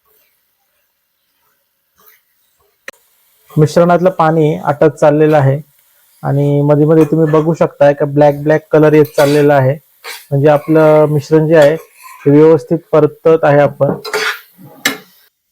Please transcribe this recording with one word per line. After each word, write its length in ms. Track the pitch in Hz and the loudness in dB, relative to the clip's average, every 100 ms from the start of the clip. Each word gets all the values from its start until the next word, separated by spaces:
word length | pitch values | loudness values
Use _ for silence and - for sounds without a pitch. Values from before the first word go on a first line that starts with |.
| _ _ _ _ _ _ _ _ _ _ _ _ _ _ _ _ _ _ _ _ _ _ _ _ _ _ _ _ - - _ _ _ _ _ 156 | _ _ _ _ _ _ _ _ _ _ _ _ _ _ _ _ _ _ _ _ _ _ _ _ _ _ _ _ -20 -20 _ _ _ _ _ -2
मिश्रणातलं 520 | 151 175 170 175 180 | 0 2 0 2 0
पाणी 460 | - 160 160 151 175 | -2 -2 0 -2 -4
आटत 280 | - 139 | -6 -2
चाललेलं 520 | 160 - 151 147 156 151 | -2 0 0 2 0 2
आहे 240 | 135 139 - _ _ _ _ _ | 0 -2 -8 _ _ _ _ _
आणि 400 | 143 139 143 143 | -6 -4 -2 -2
मध्ये 240 | 143 147 151 | 0 0 2
मध्ये 180 | 160 | 2
तुम्ही 280 | 156 156 160 | 0 0 0
बघू 220 | 156 156 | -2 -2
शकताय 400 | 160 160 - 143 | -2 -4 0 0
का 120 | 143 147 | 0 -4
ब्लॅक 280 | 143 147 | 0 0
ब्लॅक 260 | 143 147 156 - | 0 -2 -4 -2
कलर 220 | 156 151 | 0 2
येत 120 | 151 147 - | 2 0 0
चाललेला 380 | 143 147 147 | 0 2 2
आहे, 240 | 143 131 151 _ _ - - - | 2 0 -4 _ _ -20 -20 -8
म्हणजे 180 | 139 151 | -2 0
आपलं 580 | 143 - 156 156 156 151 | 0 0 0 2 2 0
मिश्रण 420 | 147 139 156 156 | -2 -2 -2 2
जे 80 | 165 | 2
आहे 200 | 143 160 | 2 0
ते 540 | - _ - - 143 | -10 _ -20 -8 0
व्यवस्थित 480 | 143 160 160 - 165 - | 4 4 2 -2 -8 -2
परतत 460 | 156 147 - 165 160 | -2 -2 -2 -2 0
आहे 180 | 156 143 | 0 0
आपण. 400 | 143 - 139 143 - - - - _ _ - - 139 - - _ _ _ _ | 0 -2 -6 -6 -8 -8 -8 -10 _ _ -20 -12 -12 -12 -18 _ _ _ _